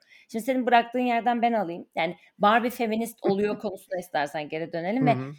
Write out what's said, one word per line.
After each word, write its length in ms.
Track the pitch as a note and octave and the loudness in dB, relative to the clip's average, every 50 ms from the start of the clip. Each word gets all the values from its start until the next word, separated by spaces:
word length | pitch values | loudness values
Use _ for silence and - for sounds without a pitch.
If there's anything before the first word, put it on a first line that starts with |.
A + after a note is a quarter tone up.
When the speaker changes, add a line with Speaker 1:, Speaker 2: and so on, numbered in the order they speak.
| _ _ - - _ _ | _ _ -20 -20 _ _
Speaker 1:
Şimdi 140 | - A3+ G#3+ | -10 -8 -4
senin 200 | C4+ C4 C4 B3 | -2 -2 0 2
bıraktığın 340 | B3 B3 A#3 A#3 A#3 - B3+ | 4 4 4 4 2 -2 -2
yerden 420 | B3 B3 A#3 A#3 A3+ A#3+ A#3+ A#3+ | 0 0 0 0 0 0 0 2
ben 120 | A3 A#3+ A#3 | 2 2 2
alayım. 340 | A3 G3 E3 E3+ F3+ - - _ | 0 0 -2 -6 -10 -12 -10 _
Yani 200 | G3 E3 E3+ F3 - _ _ _ _ | -4 -2 -2 -4 -8 _ _ _ _
Barbie 300 | F3+ G#3 A3 A#3+ A3 B3 | 4 4 4 4 2 0
feminist 480 | - - B3 A3 G#3+ A3 A3+ A3+ - - | -2 -2 -2 -2 0 -2 -2 -4 -8 -2
oluyor 380 | - - G3 G3 G#3 G#3 G#3 G#3 | 0 0 2 2 2 0 -2 -2
<laughs> 0 | |
konusuna 400 | - G#3 F#3 F#3+ - _ F#3+ F3 | -2 -2 -2 -2 -2 _ -8 -8
istersen 500 | F3 - - D3+ C#3+ D3 D3 D#3+ D3+ C#3+ | -8 -4 -2 -2 -2 -2 -4 -8 -8 -6
geri 240 | D#3 D#3+ E3 D3+ - | -6 -6 -6 -6 -6
dönelim 300 | E3+ E3 F3+ G#3+ C4 C4 | -4 -4 -2 0 2 4
Speaker 2:
Hı 20 | |
Speaker 1:
ve 80 | - - | 4 2
Speaker 2:
hı, 180 | B2+ C3 C#3 D3+ | 2 -2 -8 -12